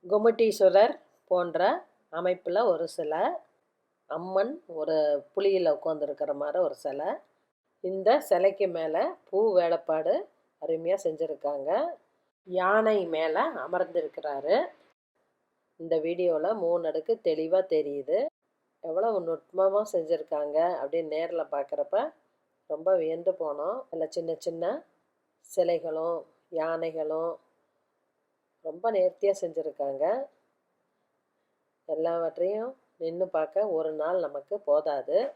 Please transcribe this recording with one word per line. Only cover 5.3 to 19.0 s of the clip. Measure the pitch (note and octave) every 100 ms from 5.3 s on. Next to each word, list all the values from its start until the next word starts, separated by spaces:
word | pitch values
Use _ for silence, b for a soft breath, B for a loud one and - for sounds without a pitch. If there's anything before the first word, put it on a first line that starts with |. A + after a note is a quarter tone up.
| -
புலியில | G3 F#3+ E3+ D3
உட்கார்ந்திருக்கிற | E3 D3+ D3 C#3 D3 C#3+
மாதிரி | D3 F3
ஒரு | E3 -
சிலை. | D3 C#3 E3 C#4 _ _ _ _ _ _
இந்த | F#3 F#3+ F#3+ C#4+
சிலைக்கு | D4 F3+ F#3+ G3 F#3+
மேல | E3+ D#3+ D#3+ D4 F4+ _
பூ | F#3+ A3
வேலைப்பாடு | F3+ E3+ E3 - D#3 E3 C#4 G#4 _ _ _
அருமையா | D3+ D#3+ E3 F#3+
செஞ்சிருக்காங்க. | F3 D#3 D#3+ C#3+ C#3+ C#3+ C#3 G3+ E4 D#4+ _ _ _ _
யானை | - F3+ F#3 G#3+ A3 G#3+ E3+
மேல | D#3 D#3+ D#3+ D4+
அமர்ந்திருக்கிறாரு. | A3 C3 F3 F3+ E3+ D3+ - D3+ C#3 C#3+ A3+ - - _ _ _ _ _ _ _ _ _ _
இந்த | E3 D#3+
வீடியோல | D#3+ F3 F3 D#3 F3 A3
மூணு | E3+ F3 D#3+
அடுக்கு | D#3 D#3 D3+
தெளிவா | E3+ D#3 D#3+ F#3 F#3+
தெரியுது. | D#3 C#3+ C#3+ C3+ F#3 D4 _ _ _ _ _
எவ்வளவு | E3 E3+